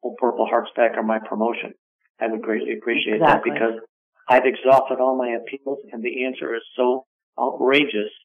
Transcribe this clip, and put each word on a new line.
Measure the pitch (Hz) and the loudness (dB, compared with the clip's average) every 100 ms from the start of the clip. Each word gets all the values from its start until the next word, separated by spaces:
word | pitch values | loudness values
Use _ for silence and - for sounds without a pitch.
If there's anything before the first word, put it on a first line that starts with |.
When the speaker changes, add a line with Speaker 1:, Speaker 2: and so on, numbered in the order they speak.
Speaker 1:
old | 123 110 | -8 -2
Purple | 123 - 113 | -2 0 0
Hearts | 117 110 | 0 -2
back | - 117 117 | 0 0 2
or | |
my | 110 110 | -2 -2
promotion. | 110 101 113 113 - - _ _ _ _ | -4 -2 -2 -2 -8 -14 _ _ _ _
I | 113 | -4
would | 110 | -4
greatly | 113 110 - 110 | -4 -4 -4 -6
appreciate | 120 120 - 107 | -4 -2 -2 2
Speaker 2:
Exactly. | 151 147 120 | 4 4 0
Speaker 1:
that, | |
because | - 113 113 - _ _ _ - | -2 -2 -4 -12 _ _ _ 2
I've | 127 127 | 4 4
exhausted | - 131 135 - 127 | 0 6 6 4 0
all | 131 131 | 0 0
my | 123 117 | -2 -4
appeals, | - - - 139 - | -6 -10 -8 -8 -8
and | 117 | -8
the | 120 127 | -6 -4
answer | 131 131 139 117 | -6 -4 -6 -6
is | - | -8
so | - 123 131 - _ _ - | 0 0 0 -4 _ _ -4
outrageous. | 127 - 127 139 143 107 107 - | -4 0 4 4 2 -2 -6 -10